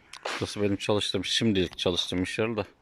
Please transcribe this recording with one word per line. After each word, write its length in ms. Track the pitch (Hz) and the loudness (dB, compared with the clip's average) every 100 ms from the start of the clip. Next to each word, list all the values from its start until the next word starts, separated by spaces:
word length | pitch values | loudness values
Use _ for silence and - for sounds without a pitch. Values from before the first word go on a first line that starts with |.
| _ - - - | _ -12 -8 -4
Burası 220 | - - | -4 0
benim 140 | 101 98 | 0 0
çalıştığım, 480 | - 104 - 98 | 0 0 2 -2
şimdilik 540 | 90 - 117 98 85 - | 0 2 4 4 2 0
çalıştığım 440 | 98 87 - 90 | 0 0 0 -2
iş 160 | 92 - | -2 0
yeri 180 | 110 110 | -2 -2
de. 80 | 98 _ | -6 _